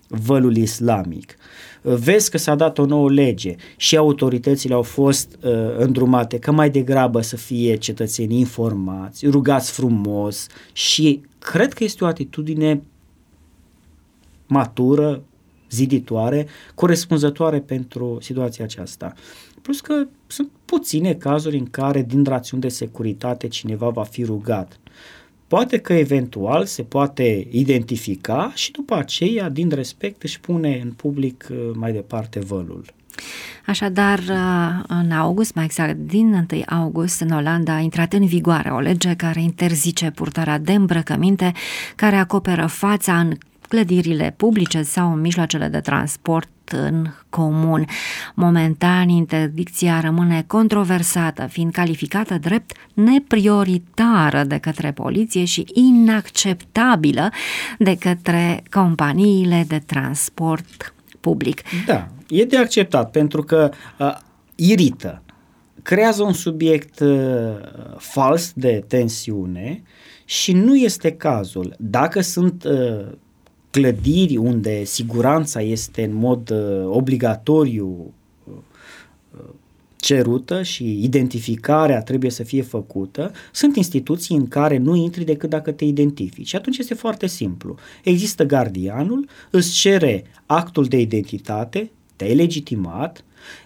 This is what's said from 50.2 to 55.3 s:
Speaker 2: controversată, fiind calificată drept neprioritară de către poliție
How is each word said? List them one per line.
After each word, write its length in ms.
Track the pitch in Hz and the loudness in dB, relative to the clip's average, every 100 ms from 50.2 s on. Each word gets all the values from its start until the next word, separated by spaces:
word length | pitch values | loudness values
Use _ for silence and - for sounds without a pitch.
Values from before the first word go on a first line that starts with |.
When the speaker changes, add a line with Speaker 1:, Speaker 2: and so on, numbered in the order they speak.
| 175 165 160 | 2 2 0
Speaker 2:
controversată, 1000 | 214 220 208 185 180 170 180 165 - 131 | 2 4 2 2 0 0 0 -2 -2 -6
fiind 260 | - 165 | -4 -2
calificată 640 | 175 175 156 151 196 214 170 | 0 -2 -2 -4 -4 -2 -2
drept 340 | 160 226 - - - | -2 -2 -4 -20 -8
neprioritară 1500 | - 220 277 277 220 202 208 196 180 175 - 233 214 151 143 | 2 4 4 4 2 4 4 2 0 -2 0 4 4 4 2
de 140 | 139 143 | 0 -2
către 340 | 160 147 156 | -4 -4 -4
poliție 520 | 143 131 170 220 | -4 -2 -2 0